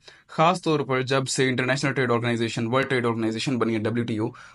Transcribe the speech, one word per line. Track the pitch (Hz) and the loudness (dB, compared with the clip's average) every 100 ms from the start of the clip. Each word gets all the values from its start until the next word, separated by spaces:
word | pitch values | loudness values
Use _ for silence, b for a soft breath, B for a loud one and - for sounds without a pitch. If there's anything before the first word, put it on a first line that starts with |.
| B B B | B B B
खास | - 160 175 | 2 2 2
तौर | 165 151 | 0 0
पर | 135 127 | 0 -2
जब | 127 135 131 | 0 0 0
से | - 131 | 0 0
इंटरनेशनल | 127 127 135 143 | 2 0 0 0
ट्रेड | 131 127 | 0 2
ऑर्गेनाइजेशन, | 120 120 117 117 123 113 | 2 2 0 -2 -2 0
वर्ल्ड | 127 131 | 0 2
ट्रेड | 127 120 | 0 0
ऑर्गेनाइजेशन | 117 113 113 131 127 | 0 -2 -2 -2 0
बनी | 113 | 0
है | 113 | 0
डब्ल्यूटीओ, | 107 117 117 110 113 120 B | 0 -2 -2 -2 -4 -6 B